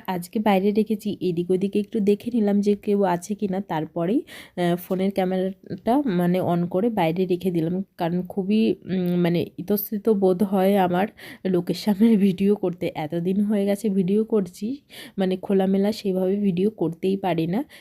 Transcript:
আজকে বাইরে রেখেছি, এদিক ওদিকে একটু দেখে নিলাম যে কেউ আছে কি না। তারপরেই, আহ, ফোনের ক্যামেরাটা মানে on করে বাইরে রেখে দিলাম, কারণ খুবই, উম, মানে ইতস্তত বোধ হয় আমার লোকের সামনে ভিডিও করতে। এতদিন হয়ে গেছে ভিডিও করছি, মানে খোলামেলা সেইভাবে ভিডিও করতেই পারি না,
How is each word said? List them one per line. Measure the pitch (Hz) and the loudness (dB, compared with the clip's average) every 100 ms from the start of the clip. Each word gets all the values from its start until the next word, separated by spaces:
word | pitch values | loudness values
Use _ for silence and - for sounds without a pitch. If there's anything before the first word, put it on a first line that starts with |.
| - | -4
আজকে | 180 175 220 | -6 -6 -2
বাইরে | 214 190 208 | 2 2 2
রেখেছি, | 208 208 208 208 - | 0 0 -2 -4 -4
এদিক | 180 170 175 | -2 -2 0
ওদিকে | 185 196 208 | 0 0 -2
একটু | 202 226 | -2 0
দেখে | 202 208 - | 0 0 0
নিলাম | 240 202 202 | 0 2 2
যে | 202 202 | 2 0
কেউ | 214 202 | 0 0
আছে | 190 175 - 202 | 2 0 -4 -6
কি | 202 | -4
না। | 190 | -4
তারপরেই, | - 156 160 175 170 269 | -4 -4 -4 -2 0 0
আহ, | - - - - 175 175 | -4 -12 -12 -2 0 0
ফোনের | - 185 190 | -2 -2 0
ক্যামেরাটা | 190 185 185 190 - - - 226 277 277 | 0 0 0 -4 -6 -12 -6 0 0 2
মানে | 175 175 180 | 2 2 2
on | 147 175 175 | 0 0 0
করে | 180 240 | 0 0
বাইরে | 214 160 175 180 | 0 0 0 0
রেখে | 175 185 | 0 0
দিলাম, | 170 165 185 - - | -2 -2 -4 -6 -6
কারণ | 170 180 | -2 -2
খুবই, | 180 202 190 214 226 | -4 -4 0 2 2
উম, | - - 185 180 175 | -2 -4 -2 0 2
মানে | 170 170 - - | 2 0 -2 -6
ইতস্তত | 175 202 - 208 226 | -4 -4 -2 -2 0
বোধ | 202 190 180 | 2 2 2
হয় | 196 196 190 202 | 2 2 4 4
আমার | 180 175 220 - - - 190 | 2 0 -2 -6 -20 -8 -2
লোকের | 180 175 170 | 0 -2 -2
সামনে | 214 196 226 208 | -2 4 4 6
ভিডিও | 196 175 196 208 | 4 2 2 2
করতে। | 185 170 170 - | -2 -4 -6 -6
এতদিন | 151 170 180 196 | -4 -4 -2 0
হয়ে | 208 208 202 | 0 0 0
গেছে | 202 220 | -2 0
ভিডিও | 196 180 208 | 0 2 0
করছি, | 220 220 180 - 214 285 _ - - - | 2 0 -2 -6 -8 -8 _ -20 -10 -4
মানে | 185 185 | -2 -2
খোলামেলা | - 196 190 196 202 | 0 2 2 2 0
সেইভাবে | 214 196 185 185 202 | -2 -2 0 0 0
ভিডিও | 202 175 208 | 0 2 0
করতেই | - 165 170 190 196 | 0 -4 -2 -2 -2
পারি | 185 165 160 | 0 0 0
না, | 208 302 - | -2 -6 -14